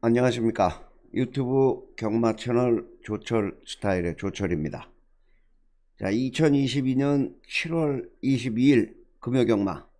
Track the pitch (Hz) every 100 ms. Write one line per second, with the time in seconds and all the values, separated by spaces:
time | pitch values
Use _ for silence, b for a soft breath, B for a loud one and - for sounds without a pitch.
0 | 117 120 127 117 113 - 92 - - _
1 | _ - 127 135 123 135 135 117 - -
2 | 107 110 117 110 120 120 123 113 - -
3 | - 104 - 117 101 - - - 101 92
4 | 87 80 98 - 98 85 76 69 - _
5 | _ _ _ _ _ _ _ _ _ _
6 | 101 107 131 127 156 143 135 131 131 131
7 | 139 143 135 - _ - 165 165 151 135
8 | - _ 131 131 123 113 131 131 - -
9 | _ _ - 127 113 110 98 76 -